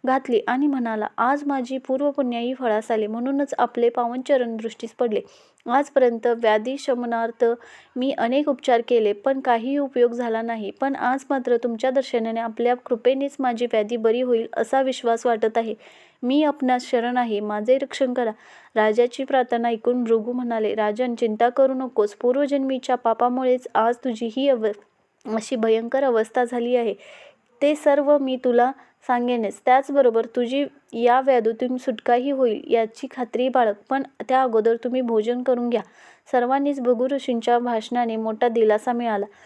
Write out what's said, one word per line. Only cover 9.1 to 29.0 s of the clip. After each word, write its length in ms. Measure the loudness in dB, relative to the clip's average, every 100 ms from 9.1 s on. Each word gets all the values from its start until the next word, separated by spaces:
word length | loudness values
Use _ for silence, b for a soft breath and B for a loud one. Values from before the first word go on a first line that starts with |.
पण 280 | 0 -2 0
काहीही 380 | 0 0 0 -2
उपयोग 340 | -2 0 0
झाला 300 | 0 -4 -4
नाही. 280 | -4 -6 -8
पण 260 | -6 -4 -2
आज 240 | -2 -2 -4
मात्र 260 | -4 0 0
तुमच्या 340 | -2 -2 0
दर्शनाने, 500 | 0 0 -2 -2 -4
आपल्या 360 | -6 -2 0 0
कृपेनेच 600 | -2 0 0 0 -2 -4
माझी 280 | -4 -2 -2
व्याधी 300 | 0 -2 0
बरी 240 | 0 2
होईल 260 | 0 0 -2 -4
असा 260 | 0 0
विश्वास 440 | 0 -2 -2 0 0
वाटत 320 | 0 0 -2
आहे. 160 | -4 -8 B B B B
मी 200 | -2 2
आपणास 480 | 2 0 0 0 0
शरण 260 | -2 0 -2
आहे, 240 | -2 -2
माझे 380 | -4 -2 2 0
रक्षण 360 | 0 -2 -2
करा." 180 | 0 -2 -4 B B B
राजाची 500 | 2 2 4 2 0
प्रार्थना 440 | 0 0 2 0 -2
ऐकून 360 | -2 0 0
भृगू 280 | 2 0 0
म्हणाले, 420 | -4 -4 -2 -2
"राजन, 400 | 0 0 0 -4
चिंता 340 | -2 -2 2 2
करू 260 | 4 2
नकोस. 360 | 2 -4 0 -2
पूर्वजन्मीच्या 840 | 0 0 2 2 0 0 -2 -2
पापामुळेच 720 | 0 0 2 0 0 0 0 -2
आज 200 | 0 0 0
तुझी 340 | -4 -4 -6 0
ही 120 | 0
अव-, 840 | 2 0 -4 _ _ _ _ -6
अशी 220 | -6 -4 -2
भयंकर 480 | 2 0 0 0
अवस्था 400 | 2 2 0 0
झाली 320 | 0 -2 0 0
आहे. 180 | 0 -6 B B B B _ -2
ते 120 | 0
सर्व 440 | 2 2 2 4 2
मी 180 | 2 -2
तुला 360 | 2 2 2 -2 b b